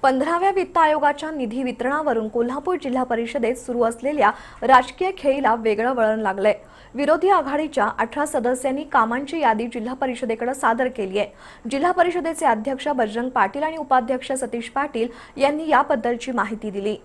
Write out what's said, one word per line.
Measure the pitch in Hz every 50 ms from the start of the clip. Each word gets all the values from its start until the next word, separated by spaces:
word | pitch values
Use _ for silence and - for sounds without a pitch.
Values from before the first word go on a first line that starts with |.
| -
पंधराव्या | 269 262 262 277 311 339 349 370 392
वित्त | 381 381 349 - -
आयोगाच्या | 339 320 311 302 302 277 285 294 285 311 311
निधी | 320 294 254 214 220 254 269
वितरणावरून | 254 240 247 240 254 277 302 311 294 240 226 214
कोल्हापूर | 220 - 233 233 240 254 285 285 370 370 339 -
जिल्हा | 277 247 254 254
परिषदेत | 254 247 226 233 233 - 285 233 226 262
सुरू | 254 - - 247 240 233
असलेल्या | 226 233 233 - 277 302 294 214 208 214 - - - - -
राजकीय | - 233 269 247 254 - - - 370 381 381
खेळीला | - - 285 269 285 277 208 226
वेगळं | 233 220 226 214 202 226 247 269
वळण | 247 220 214 220 220
लागलंय. | 220 202 190 196 196 208 202 - - - - - - - -
विरोधी | 233 285 285 311 - - 381
आघाडीच्या | 403 359 285 269 277 294 311 302 311 262 208 226 - -
अठरा | 220 226 - 302 294
सदस्यांनी | 294 302 269 220 240 254 254 - 269 262 277 302
कामांची | 294 - 262 220 226 233 262 285 277 - 330
यादी | 294 233 220 214 233
जिल्हा | 240 226 247 214 240 254
परिषदेकडे | 254 285 262 247 247 262 220 226 220 233 240 269
सादर | 262 - 240 226 233 254
केली | 254 254 - 202 190 185 208
आहे. | 202 - - - - - - - - 226
जिल्हा | 247 277 294 349
परिषदेचे | 359 370 339 359 339 359 285 330 320 320 330
अध्यक्ष | 269 226 220 220 277 269 262 -
बजरंग | 294 294 254 233 214 208 233 240 254
पाटील | 262 247 202 196 - 285 302
आणि | 311 320
उपाध्यक्ष | 320 302 - 262 254 240 226 269 254 254 -
सतीश | 269 262 262 220 226 233 226 -
पाटील | - 277 285 294 - 233 220 240 - - - - -
यांनी | - 269 277 294 302 330 311
याबद्दलची | 302 - 302 302 302 240 214 240 240 226 - -
माहिती | 240 233 196 208 220 208 - 214
दिली. | 185 202 196 214 214 - -